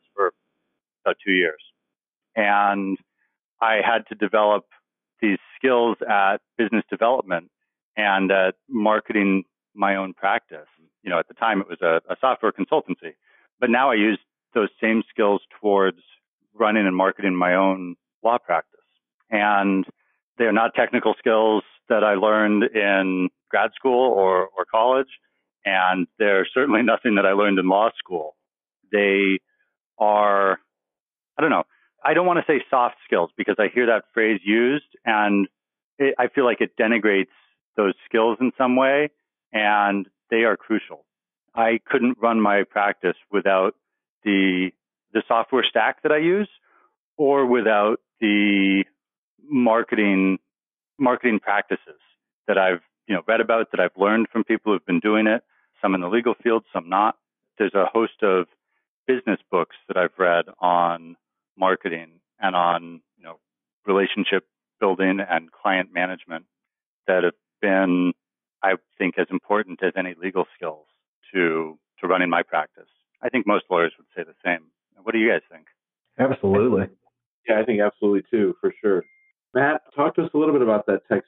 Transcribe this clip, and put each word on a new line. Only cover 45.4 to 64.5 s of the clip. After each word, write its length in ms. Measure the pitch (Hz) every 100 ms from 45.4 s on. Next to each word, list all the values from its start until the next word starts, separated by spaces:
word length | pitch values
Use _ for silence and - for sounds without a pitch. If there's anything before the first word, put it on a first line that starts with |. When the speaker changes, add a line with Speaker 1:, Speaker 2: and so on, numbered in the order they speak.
| - 131 107
Speaker 1:
stack 360 | 113 117 -
that 80 | 151
I 60 | 156
use 320 | 165 196 202 _ _ _ _ _ _ -
or 280 | 139 139 127
without 520 | 123 110 104 104 - _ _
the 640 | 110 104 104 101 98 95 - _ _ _ _ _ 139
marketing, 880 | 139 120 113 110 110 101 95 95 92 - _ _ _ _ -
marketing 400 | 127 113 123 107
practices 600 | - 101 - 95 - 76 _ _ _ _ -
that 100 | 95
I've, 240 | 95 87 - _ -
you 80 | 95
know, 60 | -
read 140 | 113
about, 300 | 110 113 110
that 80 | -
I've 180 | 90 92
learned 300 | 98 110 110
from 120 | 113
people 300 | - 110 107
who've 120 | 95 -
been 140 | 87
doing 260 | 107 107 107
it, 180 | 117 - _ _ _
some 140 | 101 95
in 60 |
the 80 | 87
legal 260 | 113 117 104
field, 220 | 120 113 -
some 160 | 92 85
not. 260 | 95 110 - _ _ _ -
There's 160 | 98
a 120 | 98 90
host 360 | 113 113 -
of 260 | 104 92 87 _ _ _ _ _ -
business 320 | 127 113 92 -
books 280 | 92 82 - -
that 80 | 95
I've 220 | 87 -
read 280 | 90 85 82 -
on 560 | 90 87 87 85 82 85 _ _ _ -
marketing 600 | 95 92 95 82 80 85 _ _
and 160 | 101 90
on, 460 | 87 85 85 85 _ _
you 60 |
know, 160 | 85 82 _ _ _ _ 104
relationship 600 | 98 95 - 95 95 -